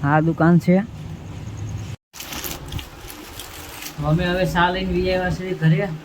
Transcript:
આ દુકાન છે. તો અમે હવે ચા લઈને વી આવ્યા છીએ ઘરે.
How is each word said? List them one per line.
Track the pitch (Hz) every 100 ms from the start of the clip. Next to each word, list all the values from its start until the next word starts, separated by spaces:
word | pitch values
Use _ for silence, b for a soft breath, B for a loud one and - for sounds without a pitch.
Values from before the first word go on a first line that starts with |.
આ | 143 156
દુકાન | 160 156 160 175
છે. | - 180 202 - - - - - - - - - - - _ - - - - - - - - - - - - - - - - - - -
તો | 147
અમે | 165 180
હવે | 180 175
ચા | 170 175
લઈને | 185 190
વી | 175 185
આવ્યા | 185 180
છીએ | 160 185
ઘરે. | 165 160 160 196 156